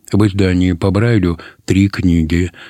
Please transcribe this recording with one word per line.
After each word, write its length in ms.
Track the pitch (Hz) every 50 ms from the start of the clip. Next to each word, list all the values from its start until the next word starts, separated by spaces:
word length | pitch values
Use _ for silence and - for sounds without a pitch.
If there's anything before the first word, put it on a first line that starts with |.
| _ -
В 140 | - 98 107
издании 460 | 104 92 98 98 92 90 90 92 92
«По 180 | 90 82 - 98
Брайлю» 500 | 92 101 110 120 120 107 90 87 85 - - - - _ -
три 220 | - 90 92 98 101
книги. 600 | - - - 92 85 85 80 78 85 85 90 87 - - - -